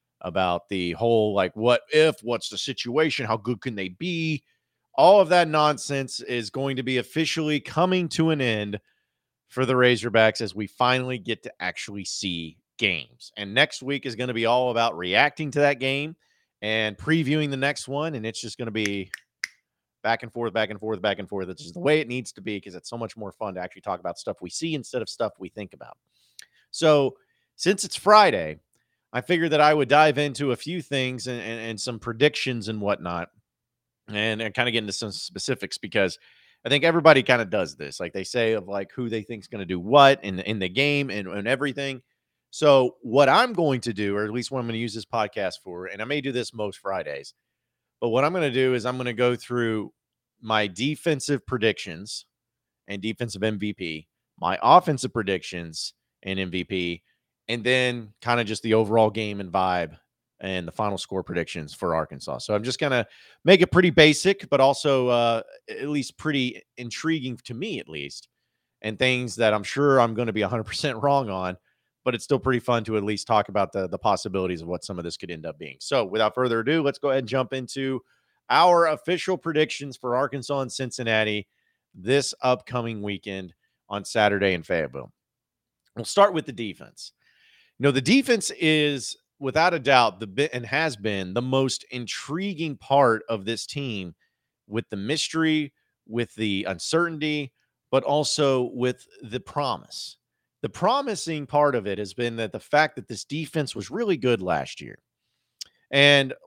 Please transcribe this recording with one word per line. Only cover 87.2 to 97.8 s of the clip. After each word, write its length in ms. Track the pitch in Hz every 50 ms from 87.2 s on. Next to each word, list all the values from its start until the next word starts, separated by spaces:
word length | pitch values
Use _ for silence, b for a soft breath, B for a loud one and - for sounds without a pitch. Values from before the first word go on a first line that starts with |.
| b b b b b b b b b b b
You 60 | b 120
know, 80 | 143
the 100 | 127 135
defense 480 | 127 143 233 277 269 - 240 208 - - -
is, 600 | - 175 156 156 151 147 147 143 131 107 - - _ _ _ _
without 360 | - 143 131 127 156 165 185 170
a 60 | 156
doubt, 420 | 123 139 135 127 120 110 90 95
the 60 | 110
bi-, 220 | 101 92 117 143 160 -
and 120 | 123 120
has 300 | 107 135 147 160 156 120
been 380 | 104 98 110 101 98 92 90 95
the 80 | 120
most 420 | 127 127 131 135 135 127 - - - -
intriguing 840 | 123 123 120 107 - - - - 147 180 196 202 185 143 165 156 139
part 460 | 101 - - 139 143 139 120 113 110 -
of 160 | - 117 104 95
this 240 | 104 113 104 -
team, 480 | - - 143 143 131 110 98 92 87 82 _ _ _ _ _ _ _ _ _ _
with 220 | - 101 113 113 -
the 80 | -
mystery, 760 | 98 98 117 151 156 - - - 160 160 160 156 156 147 135 _ _ _ _ _ _ _
with 260 | - 110 120 117 - -
the 280 | 110 113 104 98 95 -
uncertainty, 880 | 90 95 85 - - 156 160 175 170 165 147 151 151 151 147 143 131 _ _ _ _ _ _